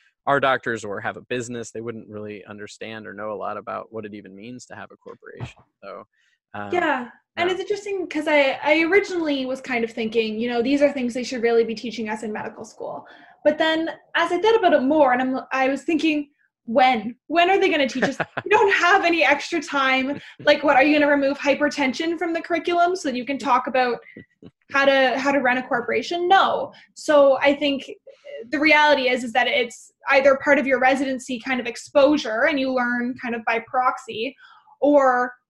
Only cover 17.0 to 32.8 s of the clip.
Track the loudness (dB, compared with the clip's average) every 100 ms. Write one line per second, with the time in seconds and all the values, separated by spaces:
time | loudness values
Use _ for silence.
17 | -4 -12 -4 0 4 4 2 2 0 0
18 | -2 -2 -6 -6 0 4 4 4 4 4
19 | 4 2 2 2 -2 -6 -4 -2 0 0
20 | -2 -6 -10 -4 2 2 4 4 6 4
21 | 4 4 2 0 0 0 0 0 -2 -2
22 | -4 -4 -4 -4 -2 -4 0 2 2 0
23 | -4 -6 -6 -6 0 0 2 0 0 -2
24 | -10 -20 -20 _ -20 _ _ 0 4 4
25 | 2 0 0 0 0 -2 -2 -4 -2 -4
26 | -4 -2 4 4 4 0 -6 -12 _ -12
27 | 2 6 6 6 2 2 0 -2 -8 -18
28 | -20 -20 -18 -16 -8 0 4 6 6 4
29 | 2 -2 -2 -2 0 0 -2 -8 -20 _
30 | 0 4 4 4 4 2 2 2 2 2
31 | 0 -4 -6 -8 -4 -6 -6 -10 -2 4
32 | 4 4 0 -2 0 0 -2 -2